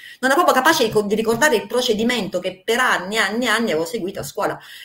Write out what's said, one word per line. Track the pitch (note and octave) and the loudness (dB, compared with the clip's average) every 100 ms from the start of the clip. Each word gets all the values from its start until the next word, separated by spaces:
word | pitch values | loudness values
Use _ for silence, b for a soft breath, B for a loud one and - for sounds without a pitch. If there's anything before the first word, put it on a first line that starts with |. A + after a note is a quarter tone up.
| B B | B B
Non | B3+ | 0
ero | D4 | 2
proprio | E4 C4 | 4 4
capace | C4 E4 | 4 4
di | A#3 | 2
co-, | G#3+ | 2
di | G3+ G#3+ | 0 0
ricordare | A3 A3+ D4+ A3+ | 0 2 2 2
il | - | 0
procedimento | A#3+ B3 G#3 A#3 A#3+ F3+ F3+ | -2 0 0 0 0 -2 -4
che | F#3 F#3 | -6 -6
per | - A#3+ | -2 0
anni, | B3+ F3+ F3+ A3 | 2 0 -2 -2
anni, | G3 A3 B3 | 0 0 0
anni | A3 A3+ | 0 0
avevo | D#3 | 0
seguito | E3 A3+ F3+ G3 | -2 -4 -6 -8
a | |
scuola. | C#3 - F3 D3 B B | -8 -4 -4 -6 B B